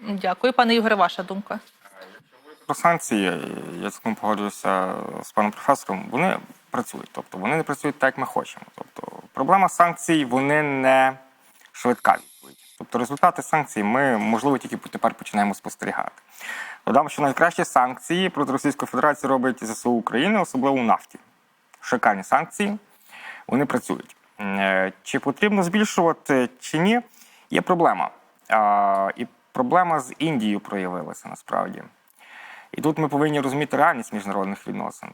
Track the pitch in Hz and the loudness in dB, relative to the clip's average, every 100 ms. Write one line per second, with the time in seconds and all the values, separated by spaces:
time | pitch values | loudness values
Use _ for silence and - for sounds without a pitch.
0 | 214 196 185 180 254 254 233 233 220 208 | -8 -4 -2 0 2 4 4 4 2 2
1 | 175 - 190 196 - 214 - _ - - | 2 0 -8 -10 -8 -10 -12 _ -20 -20
2 | - - _ _ - - - - 170 165 | -20 -20 _ _ -20 -14 -8 0 2 2
3 | - 107 92 82 - - - - 104 - | 0 0 2 -2 -6 -8 -10 -8 -8 -6
4 | 117 107 107 104 104 - 104 95 92 - | -6 -2 -2 0 -2 -4 -2 0 0 -4
5 | - - - - 107 - - 135 - 95 | -8 -10 -4 0 0 0 0 0 0 -6
6 | - 127 185 - - - _ 123 - 65 | -4 -2 0 -2 -6 -20 _ -6 -6 -10
7 | - - - 87 120 160 151 139 147 - | -12 -14 -12 -6 -2 -2 -2 -4 -6 0
8 | 135 - - - - - - - - - | 0 0 -4 -4 -6 -12 -20 -18 -16 -14
9 | - - - - 139 190 180 - 175 165 | -14 -16 -14 -4 2 4 4 4 4 4
10 | - 160 127 127 139 151 147 135 131 131 | 0 2 2 0 2 2 2 2 4 6
11 | 131 135 - _ _ _ - - 123 120 | 4 0 -12 _ _ _ -20 -4 0 2
12 | - - - - 69 - - - - 120 | 4 2 -2 -20 -20 -20 -20 -20 -6 -4
13 | 120 143 180 156 - 156 139 110 101 127 | -4 2 2 2 -2 -2 0 -2 0 2
14 | 139 110 104 113 139 131 - 120 - - | 2 2 0 0 0 -2 -4 -10 -10 -2
15 | 113 - - 104 101 98 - - 101 - | -2 -2 -4 0 0 -2 -10 -8 -6 -6
16 | - - _ - - - - - - 120 | -8 -12 _ -16 -14 -12 -14 -8 2 2
17 | 151 - 143 127 170 - 170 - 156 170 | 2 0 -2 2 2 2 2 2 2 -2
18 | - 175 185 143 135 131 147 - 131 123 | -4 0 0 0 -2 0 -2 -2 -4 2
19 | 151 143 139 135 131 113 110 110 123 120 | 2 2 0 2 0 -2 -6 -4 -2 0
20 | - 113 180 220 165 131 135 135 113 90 | 0 0 2 0 0 -2 0 0 2 0
21 | - - _ _ _ _ _ _ - 123 | -2 -20 _ _ _ _ _ _ -4 0
22 | 117 98 - 135 160 - 202 208 - _ | 2 0 0 0 0 -4 -4 -4 -10 _
23 | - - - - - 127 151 - - - | -20 -20 -18 -18 -4 0 0 -2 -2 -6
24 | - - _ - 101 98 98 95 95 - | -8 -20 _ -10 -6 0 2 2 0 -4
25 | - 131 139 - 208 202 175 208 214 - | -6 -2 -2 0 2 2 2 2 0 2
26 | 165 151 - 131 123 - - 156 190 240 | 2 0 2 2 2 -4 -6 0 2 2
27 | - - - _ _ 160 - 175 151 95 | -2 -14 -20 _ _ -2 2 2 4 2
28 | 71 - _ _ - 110 104 101 101 98 | -2 -8 _ _ -2 2 4 4 2 2
29 | 98 - 120 _ _ - 123 170 175 156 | 0 -4 -10 _ _ -4 2 4 4 0
30 | 127 - 160 139 107 101 - 101 90 90 | -4 -4 0 2 0 0 -4 -6 -4 -6
31 | 80 87 - - - 50 - - - _ | -8 -12 -14 -16 -4 -2 -2 -8 -16 _
32 | _ _ - - - - - - 143 156 | _ _ -20 -20 -20 -20 -12 -2 0 0
33 | 156 143 151 147 135 143 147 139 110 120 | 0 2 2 2 0 -2 -2 2 2 2
34 | - 107 98 98 95 101 101 98 82 - | -4 -8 -4 -4 -4 -6 -8 -8 -8 -10
35 | - | -18